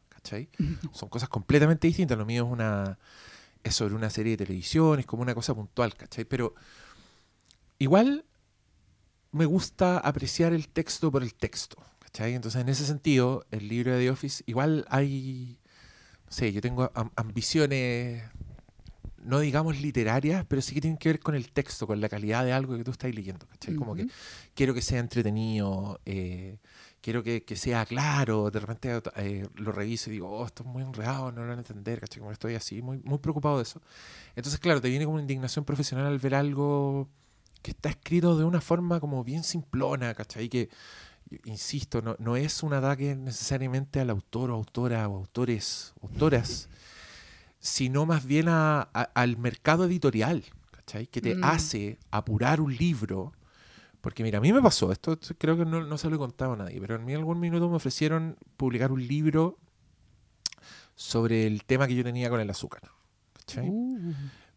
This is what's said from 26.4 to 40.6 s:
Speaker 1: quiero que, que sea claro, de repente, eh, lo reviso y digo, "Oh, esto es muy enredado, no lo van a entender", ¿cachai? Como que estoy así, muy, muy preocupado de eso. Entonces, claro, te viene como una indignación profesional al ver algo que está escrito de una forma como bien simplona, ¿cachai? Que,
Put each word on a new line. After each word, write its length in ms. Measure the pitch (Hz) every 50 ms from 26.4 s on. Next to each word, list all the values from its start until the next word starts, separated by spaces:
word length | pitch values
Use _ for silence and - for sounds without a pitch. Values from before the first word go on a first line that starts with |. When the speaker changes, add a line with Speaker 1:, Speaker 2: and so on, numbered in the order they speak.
| 95 95 101 107 _ _ - - - - _ _
Speaker 1:
quiero 220 | - 113 113 120 101
que, 200 | 117 117 110 -
que 120 | - 107
sea 300 | 95 - 131 120 117 110
claro, 680 | - 120 131 143 151 143 143 135 113 110 107 104 104
de 80 | 101 107
repente, 420 | 104 107 113 - - 127 120 117 - 110 -
eh, 300 | - 101 101 101 98 101 - -
lo 160 | - 104 107
reviso 380 | 101 101 101 110 117 113 - 110
y 40 | 110
digo, 160 | 101 87 92
"Oh, 160 | 104 110 123
esto 180 | 113 - - 117
es 60 | 127
muy 140 | 123 131 131
enredado, 480 | 131 127 110 107 120 139 135 131 127
no 100 | 120 117
lo 60 | 117
van 100 | 120 120
a 40 | 120
entender", 380 | 117 - 110 104 101 113 117 117
¿cachai? 200 | - 104 - 113
Como 100 | 110 104
que 40 | 107
estoy 220 | - - 113 117
así, 260 | 113 - - - 110
muy, 180 | 123 127 135 131 -
muy 140 | 131 143 139
preocupado 380 | - 160 151 147 139 151 143
de 60 | 131 113
eso. 180 | - - - - _ - - - - - - - - -
Entonces, 240 | 123 120 143 147 -
claro, 200 | - 170 156 139
te 80 | 120 123
viene 160 | 127 143 156
como 100 | 151 156
una 60 | 156 143
indignación 420 | 135 135 131 131 127 - 151 143
profesional 400 | - 151 147 143 - 127 131 139
al 120 | 143 143 135
ver 160 | 127 135 135
algo 720 | 139 143 147 139 139 147 143 143 143 139 139 139 139 135 139 _ _ _ _ _ _ _ _ _ _
que 100 | - -
está 180 | - - - 147
escrito 480 | - - - - 170 175 170 175 170
de 60 | 156 156
una 180 | 170 180 165
forma 380 | - - 170 170 175 170 175 165
como 240 | 143 147 139 131 117
bien 200 | 123 139 165 160
simplona, 720 | - - 170 143 - - 127 135 139 143 131 123 117 110
¿cachai? 360 | - 110 - - 107 117 117
Que, 200 | - 123